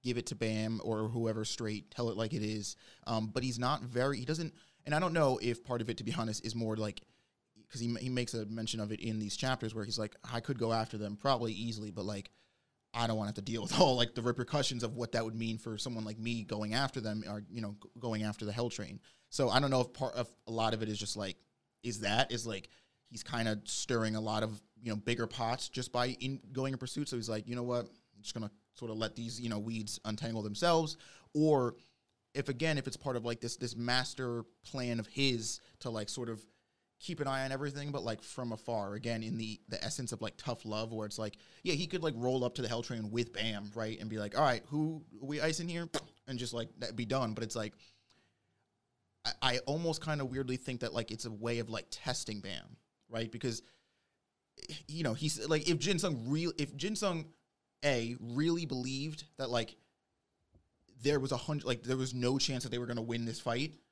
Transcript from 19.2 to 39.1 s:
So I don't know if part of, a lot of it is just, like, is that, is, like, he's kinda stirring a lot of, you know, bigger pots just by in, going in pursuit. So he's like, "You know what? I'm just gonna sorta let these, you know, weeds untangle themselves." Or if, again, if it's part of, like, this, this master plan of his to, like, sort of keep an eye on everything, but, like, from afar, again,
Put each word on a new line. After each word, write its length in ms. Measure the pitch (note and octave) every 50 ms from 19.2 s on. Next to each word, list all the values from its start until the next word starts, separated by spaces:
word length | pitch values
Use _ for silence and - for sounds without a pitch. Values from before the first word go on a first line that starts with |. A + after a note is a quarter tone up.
| _ _
So 180 | - - C#3 A#2+
I 100 | G#2+ C3
don't 120 | C#3+ C3+
know 100 | C3+ B2+
if 120 | B2 B2
part 220 | - - C3 B2 -
of, 180 | B2 A#2+ - - _ _
a 60 | -
lot 220 | A2+ A2+ A2+ A2 A2+
of 80 | A2
it 60 | A2 G#2+
is 80 | G#2+ G#2
just, 180 | G#2+ F#2+ -
like, 220 | G#2 G2+ F#2+ F2+ - _ _ _ _ _ _ _ _
is 180 | - A#2+ A2 G#2+
that, 300 | G#2+ G2+ G#2+ A#2 C#3 -
is, 160 | B2+ A2+ A#2+
like, 220 | A#2 G#2 G2 F#2 - - - _ _ _ _ _ _
he's 160 | A#2 A2 -
kinda 360 | - - A#2 A2+ A2 G#2+ G#2 -
stirring 500 | - - - - - B2+ A#2 A2+ A2 A2
a 60 | A2
lot 220 | A2 A2 G#2+ G#2+ G#2+
of, 160 | A2 G#2+ G2+ _ _ _ -
you 80 | A2 A#2
know, 60 | G#2+
bigger 300 | G#2 G#2 A#2 A#2+ A#2 A#2
pots 420 | A2+ - - A#2+ A2+ A#2+ B2+ - -
just 240 | - C3 B2 -
by 160 | - B2 B2 C3
in, 320 | B2+ - B2 C3 C3+ C3 - -
going 200 | C#3 C3+ C3+ C3+
in 60 | C3+ B2
pursuit. 300 | C3 B2+ - D3 D3 -
So 80 | C3+
he's 120 | A#2+ A2 A2
like, 200 | A2 G#2+ G#2+ A2+
"You 60 | A#2+
know 80 | B2
what? 240 | A#2+ B2 B2 B2 A#2
I'm 360 | - - - _ _ _ G2+
just 120 | G#2 - -
gonna 160 | A#2+ A2 G#2 - _ _ _ _
sorta 180 | - B2 A2+
let 240 | A2 A2 A2 A2 -
these, 240 | A#2+ A#2 A#2 A2+ A2
you 80 | B2 A#2
know, 100 | A2 G#2+
weeds 400 | G#2 A2+ A2+ A2 A2 G#2 - - -
untangle 380 | A2 G#2+ G#2+ - A#2 A#2 A2+
themselves." 540 | G#2 G#2 G#2 - E3+ E3+ E3+ E3 D#3+ D#3 - - - - - - - -
Or 440 | _ D3+ D3+ D#3 D3+ C3+ B2 A#2+ - - - _ _ _ _ _ _ _ _ _ _
if, 140 | C#3+ C3+ -
again, 280 | C3 A#2 D#3+ D#3+ D#3
if 100 | C#3+ -
it's 100 | C3+ -
part 200 | - - C#3 B2
of, 80 | A#2 A2
like, 160 | A#2+ A#2 A#2
this, 160 | - A#2 -
this 200 | - A#2+ A2+ A2+
master 680 | A2+ A#2+ A#2+ B2 B2+ B2+ - - - C3 B2 A#2+ A#2+ A2+ - _ _
plan 380 | _ - - C3+ B2 A#2+ A#2 A#2
of 60 | G#2+
his 540 | - - C#3+ C#3 C3+ B2 A2+ A#2 A#2 - - - - - _
to, 100 | - B2+
like, 180 | A2+ G#2+ G#2 -
sort 200 | - C3 B2 A#2
of 160 | A2+ G#2 - _ _ _ _ _ _ _ _ _ _ _
keep 220 | - - E3+ -
an 60 | E3+
eye 180 | E3+ E3+ E3 -
on 80 | C3+
everything, 400 | C3+ C3+ D3 C#3+ C#3 C#3+ C#3+ D3
but, 100 | C#3+ C#3
like, 200 | F2+ A#2 A2 G#2+
from 300 | - - - - B2+ A#2
afar, 420 | A2+ G#2+ - - A#2 G#2+ A#2 A#2 -
again, 280 | - A#2+ A#2